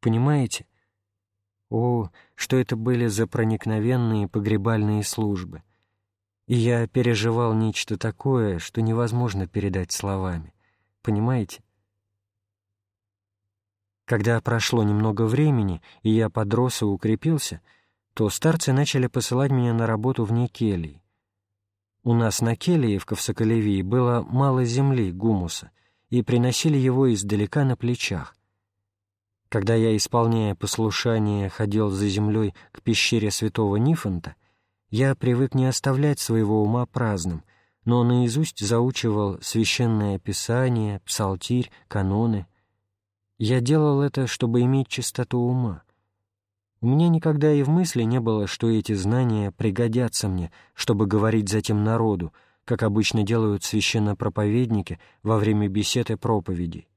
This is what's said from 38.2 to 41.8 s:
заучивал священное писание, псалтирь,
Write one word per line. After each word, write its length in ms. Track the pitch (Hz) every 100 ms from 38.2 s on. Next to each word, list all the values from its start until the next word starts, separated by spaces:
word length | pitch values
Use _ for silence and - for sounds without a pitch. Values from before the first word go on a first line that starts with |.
| 120 123 160 -
заучивал 760 | 101 117 123 127 117 104 101 90
священное 800 | - 113 107 - 120 107 104 95
писание, 800 | - 95 - 120 131 120 107 101
псалтирь, 720 | - - 101 95 - 123 120 -